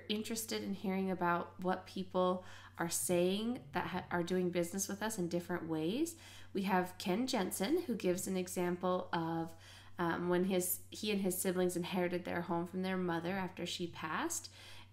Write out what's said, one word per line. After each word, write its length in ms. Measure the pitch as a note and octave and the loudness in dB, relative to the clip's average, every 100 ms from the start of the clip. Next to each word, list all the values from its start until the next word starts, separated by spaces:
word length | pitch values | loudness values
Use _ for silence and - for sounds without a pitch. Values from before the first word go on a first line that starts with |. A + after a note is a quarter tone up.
| - | -2
interested 520 | G#3+ A3 A3+ - G#3+ | -4 -2 -4 -4 -4
in 120 | G3+ | -4
hearing 380 | G3 F#3+ F#3+ F#3+ | -2 0 0 0
about 420 | F3 F3 F3 - - | 2 4 4 0 -4
what 240 | F3+ F#3 - | -2 -2 -4
people 580 | F#3+ F#3 F#3 F3+ F#3 - - - - | -8 -2 4 4 2 -4 -14 -14 -4
are 100 | E3+ | -2
saying 680 | - - F3 F3+ G3+ A3+ D#3+ - | 0 2 4 4 4 0 -4 -4
that 120 | F3+ E3 | -4 -2
ha-, 180 | F3+ - | -4 -2
are 120 | F3 | -2
doing 260 | E3+ F#3 F3+ | 2 2 2
business 400 | F3 E3+ F#3+ - | 2 0 0 -2
with 140 | G3 | -2
us 160 | A3 G3 | -2 0
in 100 | E3+ | 0
different 400 | F3 F3 E3+ E3 | 0 -2 -4 0
ways. 460 | D#3+ D#3+ B3 E4 - - - - | 0 2 2 0 -4 -16 -16 -6
We 100 | G3 | -2
have 320 | F#3+ F#3 F3 - | 4 4 2 -2
Ken 300 | G3 F#3+ B3+ | 0 2 2
Jensen, 560 | A#3 F3+ - G3+ F4 E4+ | 2 0 0 2 2 2
who 100 | G3+ | 0
gives 320 | F#3 F3+ - | 2 2 0
an 100 | F#3 | -2
example 720 | F3+ F#3 F3 F3+ F#3 F3+ - | 0 0 0 2 2 0 0
of, 360 | E3+ E3 E3 E3 - - - - - | 0 0 0 -2 -6 -16 -18 -14 -2
um, 300 | E3+ E3 F3 | 0 2 4
when 160 | F3 F#3 | 4 4
his, 340 | F#3 F3+ - - | 4 2 -2 -6
he 220 | - G#3+ | -6 0
and 100 | G3 | 2
his 160 | F#3+ F3+ | 2 2
siblings 380 | F#3+ F3+ F3+ E3+ | 2 4 2 2
inherited 500 | F3 F#3 F3 F3 F3+ | 0 2 2 0 -2
their 160 | F3+ | -4
home 240 | E3+ E3+ F3 | 0 -2 0
from 160 | F#3 | -2
their 160 | F#3 F#3 | 0 0
mother 340 | F3+ E3 E3+ | 0 0 0
after 340 | G3 F3+ - F3 | -2 -4 -4 -6
she 200 | - E3+ | -4 -6
passed, 640 | - D#3+ F#3 D#4+ - - - - - - | -6 -4 -2 -2 -4 -6 -16 -16 -16 -10